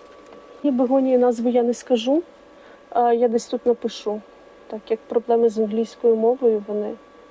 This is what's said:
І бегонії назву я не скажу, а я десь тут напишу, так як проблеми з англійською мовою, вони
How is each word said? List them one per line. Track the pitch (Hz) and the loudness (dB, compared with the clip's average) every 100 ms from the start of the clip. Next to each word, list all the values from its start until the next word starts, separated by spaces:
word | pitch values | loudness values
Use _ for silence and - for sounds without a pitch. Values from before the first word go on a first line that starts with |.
| - - - - - - | -20 -20 -20 -20 -20 -6
І | 294 | -2
бегонії | 247 247 269 262 254 | 0 2 2 2 2
назву | 247 233 240 | 2 0 0
я | 240 | 0
не | 240 | 0
скажу, | 233 - 240 240 311 - - - - - - - | -2 -2 -2 0 -2 -2 -14 -20 -20 -20 -20 -6
а | - 240 | 0 2
я | 233 240 | 2 2
десь | 226 - | 0 -4
тут | 247 247 | -4 -2
напишу, | 233 226 - 208 208 - - - - - | -2 -4 -8 -8 -8 -10 -20 -20 -20 -16
так | 220 - | -12 -6
як | 226 | -8
проблеми | - 240 233 233 233 | -2 -4 0 2 2
з | 214 | 0
англійською | 214 220 220 - 240 220 | -2 -2 -6 -2 0 2
мовою, | 226 254 240 214 202 | 2 2 0 0 -2
вони | 208 208 226 - - - | -6 -6 -10 -18 -20 -20